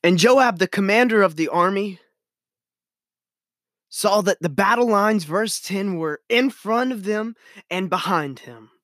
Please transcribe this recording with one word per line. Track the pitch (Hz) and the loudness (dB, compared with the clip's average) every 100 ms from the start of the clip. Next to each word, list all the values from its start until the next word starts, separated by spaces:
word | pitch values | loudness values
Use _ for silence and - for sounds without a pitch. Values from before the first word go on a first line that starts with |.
And | 170 180 | 4 4
Joab, | 214 269 247 175 | 6 6 4 2
the | 185 | -2
commander | - 196 214 247 220 | 0 2 4 4 4
of | 190 | 2
the | 156 156 | 0 -2
army, | 170 180 196 202 180 _ _ _ _ _ _ _ _ _ _ _ _ _ _ _ _ _ _ _ | 2 2 0 -6 -10 _ _ _ _ _ _ _ _ _ _ _ _ _ _ _ _ _ _ _
saw | - 214 208 | -8 -2 0
that | 190 185 | 0 -2
the | 170 | -4
battle | 143 196 233 240 | -2 0 2 2
lines, | 202 214 214 | 2 2 0
verse | 151 180 220 - | -2 -4 -4 -8
ten, | - 196 196 175 | -8 -6 -6 -6
were | 160 151 _ | -6 -8 _
in | 240 269 | 0 0
front | - 202 226 254 | -4 -4 -2 -2
of | 240 | -4
them | 190 214 220 226 _ - _ | -4 -4 -6 -12 _ -20 _
and | 180 185 | -6 -4
behind | 185 - 180 147 127 | -4 0 -2 -2 -8
him | - 117 110 _ | -16 -20 -20 _